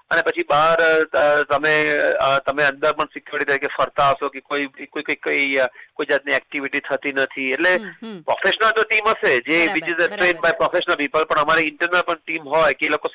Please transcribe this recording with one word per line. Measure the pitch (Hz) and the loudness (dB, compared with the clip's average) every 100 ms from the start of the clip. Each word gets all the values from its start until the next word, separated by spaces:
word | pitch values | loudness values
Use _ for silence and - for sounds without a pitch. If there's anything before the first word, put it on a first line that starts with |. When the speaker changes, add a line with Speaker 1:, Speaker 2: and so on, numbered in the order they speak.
| - | -4
Speaker 1:
અને | 165 | -2
પછી | 165 165 170 | 0 -2 0
બહાર, | 147 156 165 165 160 | 2 4 4 4 4
અ, | 156 147 147 147 | 2 2 4 2
તમે, | 147 143 156 156 151 147 | 2 0 2 2 2 0
અ, | 151 147 135 139 | 0 2 2 2
તમે | - 139 | 0 0
અંદર | 143 139 151 | 0 0 0
પણ | 151 | 0
સિક્યોરિટી | 151 147 - 147 | -4 -8 -8 -4
તરીકે | 143 139 135 - | -2 -2 -2 -2
ફરતા | 131 - 143 | -2 2 2
હશો | 135 139 | 2 -2
કે | 135 | -8
કોઈ, | - 143 139 | -6 -6 -6
કોઈ, | - 143 156 | -10 -12 -8
કોઈ, | 143 | -6
કોઈ, | 147 156 147 139 | -6 -4 -2 0
અ, | 135 127 - - | 0 -2 -4 -14
કોઈ | - 147 | -8 -2
જાતની | 143 143 | -2 0
એક્ટિવિટી | 135 - 151 139 143 | -4 -4 -8 -6 -6
થતી | - 135 147 | -4 -6 -4
નથી. | 135 135 - 135 | -4 -4 -4 -4
એટલે | 131 175 | 0 2
Speaker 2:
હમ, | 180 185 165 | 0 -2 -14
હમ. | 226 196 151 | -16 -8 -4
Speaker 1:
professional | 120 190 175 220 220 | -2 0 2 2 2
તો | |
ટીમ | 214 214 214 | 0 0 0
હશે, | 220 208 127 | 0 2 0
જે | - 165 | 2 0
Speaker 2:
બરાબર, | 170 196 | 0 -2
Speaker 1:
which | 165 165 | -4 -2
is | |
a | 165 202 | -2 0
trained | 180 165 | 0 0
Speaker 2:
બરાબર. | 165 | 0
Speaker 1:
by | 160 156 | 0 0
professional | 175 170 160 143 | 0 0 -2 -2
people, | 156 | -2
પણ | 156 156 | 0 0
અમારી | 147 160 | 2 2
ઇન્ટરનલ | 156 147 170 180 | 0 -2 -2 0
પણ | 170 | -2
ટીમ | 165 - 160 143 | -4 -6 -10 -2
હોય | 156 156 | 2 2
કે | 135 156 | 2 -2
એ | |
લોકો | 151 160 | -2 -4